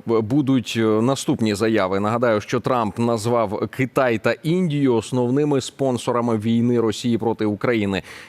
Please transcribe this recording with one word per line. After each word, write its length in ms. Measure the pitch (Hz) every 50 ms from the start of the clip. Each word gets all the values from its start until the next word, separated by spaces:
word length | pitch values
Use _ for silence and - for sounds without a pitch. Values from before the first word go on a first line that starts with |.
| -
б-, 140 | 110 113 113
будуть, 540 | 113 101 127 151 139 123 135 127 110 - -
е, 40 | 117
наступні 720 | 113 110 107 107 117 127 135 - - - 147 - 113 110 107
заяви. 460 | 101 110 113 113 104 95 92 98 98
Нагадаю, 400 | 101 104 113 120 123 120 110 107
що 200 | - - - 120
Трамп 380 | - 131 131 120 113 101 - -
назвав 680 | 117 120 117 110 104 120 120 120 110 95 107 - 113 107
Китай 480 | - - 131 120 - 147 131 123 113 104
та 140 | - 120 113
Індію 640 | - - 151 170 185 185 165 143 147 143 131 120
основними 680 | 113 107 - - 127 123 120 127 143 151 147 143 131
спонсорами 760 | - - - - 139 135 123 113 - 131 120 120 120 120 113 110
війни 420 | 104 117 113 117 117 120 120 117
Росії 380 | 113 110 101 - - 120 117 107
проти 260 | 113 117 110 - 110
України. 580 | 107 104 98 - 123 120 113 101 101 98 92 - - - - -